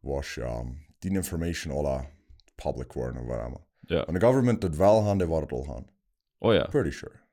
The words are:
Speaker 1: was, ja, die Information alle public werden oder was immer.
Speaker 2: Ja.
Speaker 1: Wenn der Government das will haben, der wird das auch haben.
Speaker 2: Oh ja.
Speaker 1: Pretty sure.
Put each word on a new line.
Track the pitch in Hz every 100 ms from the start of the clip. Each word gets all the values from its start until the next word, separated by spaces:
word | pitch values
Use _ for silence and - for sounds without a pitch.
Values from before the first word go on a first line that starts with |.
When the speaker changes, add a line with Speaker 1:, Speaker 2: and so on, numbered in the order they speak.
Speaker 1:
was, | 67 69 - -
ja, | 58 58 60 64 - _
die | 92
Information | 95 90 85 85 82 82
alle | 69 73 67 67 - _ - _ -
public | 76 65 65 69
werden | 62 62
oder | 60 60
was | 58
immer. | 69 _ _ -
Speaker 2:
Ja. | 87 -
Speaker 1:
Wenn |
der | 87
Government | 113 131 123 110
das | 95 76
will | 98 110
haben, | 104 98
der | 87
wird | 80 73
das | 64
auch | 67
haben. | 60 - _ _ _ _ _
Speaker 2:
Oh | -
ja. | 101 -
Speaker 1:
Pretty | 143 73
sure. | - - - _